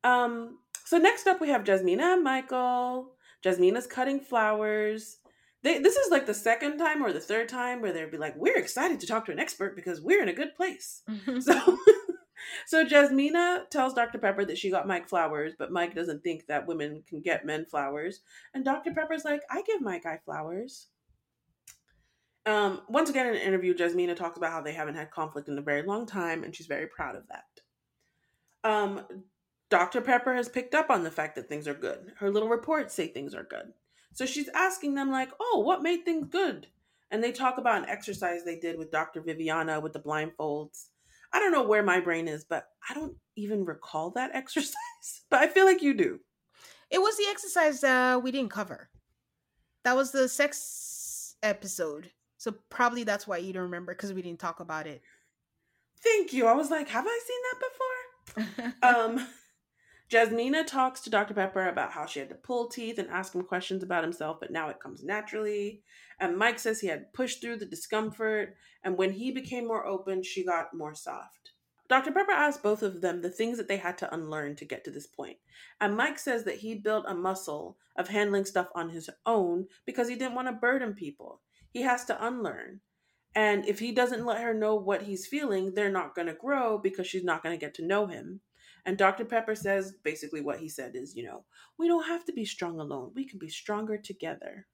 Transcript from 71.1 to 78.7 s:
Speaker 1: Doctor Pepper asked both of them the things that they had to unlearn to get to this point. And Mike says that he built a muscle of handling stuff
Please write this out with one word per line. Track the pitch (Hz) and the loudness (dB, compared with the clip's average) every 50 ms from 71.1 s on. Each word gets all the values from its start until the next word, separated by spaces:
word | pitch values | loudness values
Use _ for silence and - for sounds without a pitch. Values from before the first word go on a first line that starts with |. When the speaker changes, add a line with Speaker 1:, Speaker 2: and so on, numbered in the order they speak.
| - - - - _ _ _ - _ _ _ _ _ _ _ _ | -12 -12 -14 -18 _ _ _ -20 _ _ _ _ _ _ _ _
Speaker 1:
Doctor | 254 262 262 311 | 4 4 4 4
Pepper | 277 381 392 392 | 2 2 4 4
asked | 381 - 294 294 285 - | 4 4 4 2 0 0
both | - 208 214 214 | 0 0 0 2
of | 220 196 185 170 | 0 -4 -4 -2
them | 180 180 170 175 | -2 -2 -2 -2
the | 170 180 | -6 -6
things | - - 226 233 240 233 | -2 -2 -2 -2 -2 -6
that | 196 - | -4 -4
they | 196 196 | -4 -2
had | - 175 180 - | -2 -6 -6 -4
to | 180 - - | -8 -6 -6
unlearn | 165 160 151 156 151 147 143 147 | -8 -8 -6 -6 -6 -6 -6 -8
to | - 151 | -10 -10
get | 143 - - - | -10 -10 -10 -10
to | - | -12
this | 143 143 147 | -14 -14 -16
point. | - _ - - - - _ _ _ _ - - - - _ | -14 _ -12 -12 -12 -12 _ _ _ _ -20 -20 -20 -4 _
And | 214 202 208 | 0 0 2
Mike | 220 254 302 285 - | 2 0 0 -2 -4
says | - 285 247 233 226 | -4 -2 -2 -2 -2
that | 196 - - | -4 -6 -6
he | 214 220 226 | -8 -10 -10
built | 202 202 214 214 214 - - | -4 -2 0 0 0 -2 -4
a | 185 | -6
muscle | 170 180 190 190 190 - - 147 147 - 87 - _ _ _ _ | -2 -2 -2 -4 -4 -6 -8 -8 -8 -10 -12 -16 _ _ _ _
of | - 180 185 | -6 -6 -2
handling | 202 208 208 208 196 196 196 | 0 0 2 2 2 0 0
stuff | 196 - 185 175 180 | 0 -2 -2 -2 -2